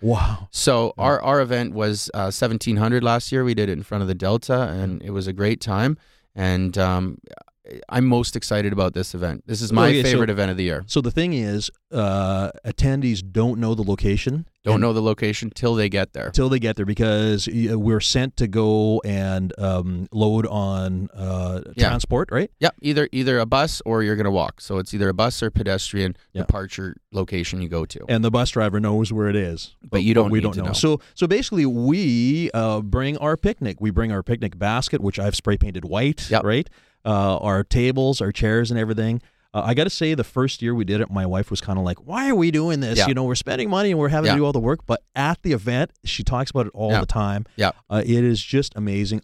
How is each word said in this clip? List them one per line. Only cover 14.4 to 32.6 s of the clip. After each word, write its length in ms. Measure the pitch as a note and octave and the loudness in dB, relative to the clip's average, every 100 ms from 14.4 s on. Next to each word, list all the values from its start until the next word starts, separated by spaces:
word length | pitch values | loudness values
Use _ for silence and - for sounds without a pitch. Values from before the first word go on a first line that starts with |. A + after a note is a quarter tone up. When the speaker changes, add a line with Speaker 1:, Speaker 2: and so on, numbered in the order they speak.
| - _ | -6 _
Speaker 2:
Don't 120 | G#2 G#2+ | 0 2
Speaker 1:
And 60 | |
Speaker 2:
know 100 | A#2 | 4
the 80 | A2 | 2
location 480 | A2 G#2+ G#2+ G#2+ A2+ | 2 2 0 -2 -6
till 240 | - A#2+ | -2 0
they 160 | A2+ G#2 | 2 2
get 240 | G2 F#2 | 0 -2
there. 160 | C2+ - | -4 -2
Speaker 1:
Till 180 | - C3 | 2 2
they 120 | C3+ | 2
get 160 | A2+ G#2+ | 0 0
there, 100 | G2 | -2
because, 640 | G#2+ A2 G#2+ A2 G2+ - | 2 2 2 2 0 0
y-, 220 | A#2 A2+ | 0 0
we're 280 | A2 G#2+ G#2+ | 2 2 2
sent 360 | - B2+ C3 - | 2 0 0 0
to 100 | A2+ | 0
go 540 | A2 G#2+ A2 G#2+ A2 | 2 2 4 4 2
and, 480 | G#2 G2 F#2+ F#2+ F#2 - | 0 -2 0 -2 -2 -2
um, 500 | G2 F#2 F2+ F2+ F#2+ | -2 -2 -2 -6 -4
load 340 | G#2+ G#2+ A2 A2+ | 0 2 2 0
on, 640 | G#2 G2 F#2+ F#2 F#2 F#2+ F#2+ | -2 -2 -2 -2 -4 -6 -6
uh, 460 | F#2 F#2 F2+ F#2 - A#2+ | -6 -4 -4 -6 -6 0
Speaker 2:
Yeah. 120 | A#2 | 0
Speaker 1:
transport, 400 | B2 - B2 F#3 | 0 0 -2 0
right? 200 | B2+ G3 - | -2 -2 0
Speaker 2:
Yep, 160 | D#3+ - | -2 0
either, 260 | D3 C#3+ D3 | -2 0 0
either 280 | C3 B2+ B2 | 0 0 0
a 80 | A2+ | 2
bus 340 | C3+ D3+ - | 0 0 -2
or 200 | - A2+ | -2 0
you're 120 | G#2+ G#2+ | 2 0
gonna 140 | G2+ | 2
walk. 320 | F#2+ - - | 0 -2 -6
So 160 | - F#2+ | -6 -6
it's 160 | F#2+ | -4
either 160 | G#2 G2 | 0 0
a 40 | F#2 | 2
bus 260 | A#2+ - | 0 0
or 80 | A2 | -2
pedestrian 680 | - G2 F#2+ - G2+ F#2 - _ | 0 0 -2 -2 -2 -2 -4 _
Speaker 1:
Yeah. 100 | F#2+ | -2
Speaker 2:
departure 520 | - G2+ F#2+ - F#2 - _ | 0 0 -4 -8 -10 -10 _
location 520 | G2 F2+ F#2 E2+ F#2 | -4 -2 -2 -4 -4
you 60 | E2+ | -4
go 160 | E2 D#2 | -4 -4
to. 200 | - - | -6 -2
Speaker 1:
And 160 | A2+ | 2
the 60 | A2+ | 2
bus 200 | A#2+ B2 | 2 2
driver 280 | A#2+ G#2+ G#2 | 2 0 2
knows 320 | G#2+ G#2+ G#2 | 2 2 0
where 160 | A2 G#2 | 0 0
it 80 | G#2 | 0
is, 400 | F2+ E2 - - | -2 -6 -12 -20
Speaker 2:
But 80 | - | -4
Speaker 1:
but, 140 | G2+ | 0
Speaker 2:
you 100 | G#2 | 4
Speaker 1:
but 80 | A2+ | 6
Speaker 2:
don't 100 | G#2 | 6
Speaker 1:
we 60 | G#2+ | 4
Speaker 2:
need 60 | |
Speaker 1:
don't 100 | G#2+ | 2
Speaker 2:
to 60 | G2 | 0
Speaker 1:
know. 60 | F#2 | -2
Speaker 2:
know. 60 | |
Speaker 1:
So, 260 | - D#3 D3+ - - | 2 2 2 -4 -2
so 100 | E3+ | 0
basically, 400 | G#3+ - F#3+ C#3 | 2 0 2 2
we, 840 | A#2+ B2+ F3+ D#3+ A#2 B2 D#3 E3+ | 2 2 2 2 2 2 2 0
uh, 280 | A2+ | -2